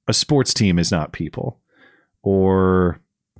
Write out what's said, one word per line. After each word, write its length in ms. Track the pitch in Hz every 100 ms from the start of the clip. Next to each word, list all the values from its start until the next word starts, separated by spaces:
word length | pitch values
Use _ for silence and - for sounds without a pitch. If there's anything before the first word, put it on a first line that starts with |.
| -
a 40 |
sports 400 | 107 - 147 123
team 260 | - 104 87
is 120 | 82
not 200 | 87 73
people, 480 | - 78 - - - _ _ _ _ _ _
or 760 | 101 98 95 95 92 92 90 - _ _ _